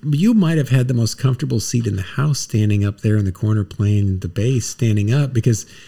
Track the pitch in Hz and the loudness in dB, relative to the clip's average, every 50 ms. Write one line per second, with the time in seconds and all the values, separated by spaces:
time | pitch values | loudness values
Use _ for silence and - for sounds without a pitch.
0 | - 151 143 143 190 233 247 214 180 160 165 156 131 120 131 127 127 127 127 117 | -4 -2 0 2 2 4 4 4 4 2 2 0 0 2 2 2 2 2 0 0
1 | 113 107 - - - 131 127 - 147 131 120 110 - - - 120 113 113 101 98 | 0 -2 -2 0 0 0 0 0 -2 -2 -2 -2 -2 -2 -2 -2 -2 -2 -4 -4
2 | 90 - - - 143 151 139 - - - - 107 107 104 104 104 101 101 - - | -6 -6 -4 -2 -2 0 -2 -2 -4 -2 0 0 2 2 2 2 0 -2 -2 -2
3 | - 110 107 107 101 95 90 - 113 107 107 107 98 - - - 104 104 104 101 | 0 0 0 2 0 -2 -2 -2 -2 0 0 0 -2 -4 -4 -2 0 2 2 2
4 | 101 98 95 92 - 87 - 98 104 127 135 117 - - - - 120 110 104 104 | 2 0 -2 -2 -4 -6 -4 -2 -2 0 0 -2 -4 -6 -4 -2 0 0 2 2
5 | 101 107 123 147 143 127 123 117 - 127 110 - - - - - - | 0 0 0 0 0 0 0 0 0 0 0 0 -4 -10 -20 -20 -20